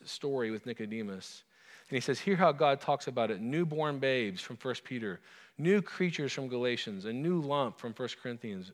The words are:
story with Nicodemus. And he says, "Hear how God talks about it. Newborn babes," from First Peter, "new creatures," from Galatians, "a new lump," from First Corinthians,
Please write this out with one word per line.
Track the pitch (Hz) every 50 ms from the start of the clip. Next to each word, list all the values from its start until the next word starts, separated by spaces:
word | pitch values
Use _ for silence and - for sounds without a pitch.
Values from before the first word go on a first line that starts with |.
| -
story | - - - - 143 139 127 117 110
with | 110 107 -
Nicodemus. | 123 113 - 110 104 110 113 107 101 98 92 - - - - - _ _ _ - - - - - -
And | 139
he | 123
says, | - - 127 -
"Hear | - 196 196
how | 170 185 160
God | 143 143 156 143 139 139
talks | - - 143 - -
about | 135 123 123 113 107
it. | 107 92
Newborn | 110 123 143 165 175 160 151 156 156 151 143 135
babes," | 135 135 131 127 113 101 92 90
from | - - 123
First | - - 131 123 -
Peter, | - - 131 120 113 101 87 - - - - - - - _
"new | - 147 175 202 208
creatures," | - - - - 185 175 160 - 143 127
from | - 143 135 127
Galatians, | 123 123 123 123 120 117 - 113 101 95 95
"a | 110
new | 117 131 151 170 180 170
lump," | 147 139 143 143 135 113 - -
from | - 117 107
First | - 127 117 - -
Corinthians, | - 123 120 113 - 110 98 95 92 95